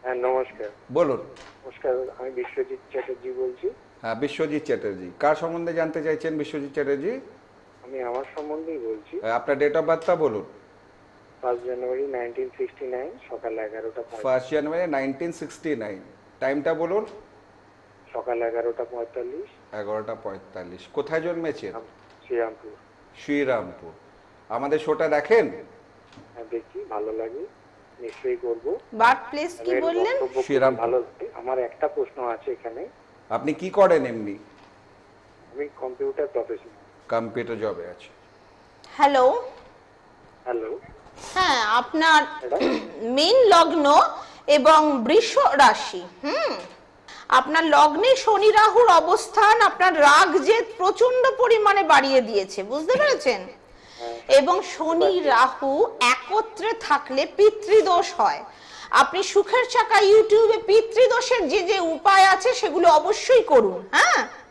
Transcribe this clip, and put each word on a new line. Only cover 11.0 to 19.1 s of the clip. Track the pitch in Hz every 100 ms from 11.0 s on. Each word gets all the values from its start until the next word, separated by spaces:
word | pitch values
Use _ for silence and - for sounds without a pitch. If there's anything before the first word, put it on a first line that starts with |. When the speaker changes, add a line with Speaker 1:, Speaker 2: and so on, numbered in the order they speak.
| _ _ _ _
Speaker 1:
ফার্স্ট | 123 120 123
জানুয়ারি | 123 127 127 139
নাইনটিন | 127 120 120 131 -
সিক্সটি | 127 - 131
নাইন, | 127 143 240 -
সকাল | 117 117 110
এগারোটা | 107 110 110 120
পঁয়তাল্লিশ। | 113 113
Speaker 2:
ফার্স্ট | 127 131 127
জানুয়ারি | 151 147 165 180
নাইনটিন | 139 135 135 170
সিক্সটি | 165 151 - 160 131
নাইন, | 107 95 - _ _ _
টাইমটা | 131 143 147
বলুন। | 160 165 202 214 - _ _ _ _ _ _ _ _ _
Speaker 1:
সকাল | 117 120 117
এগারোটা | 117 117 117 117 120
পঁয়তাল্লিশ। | 120 117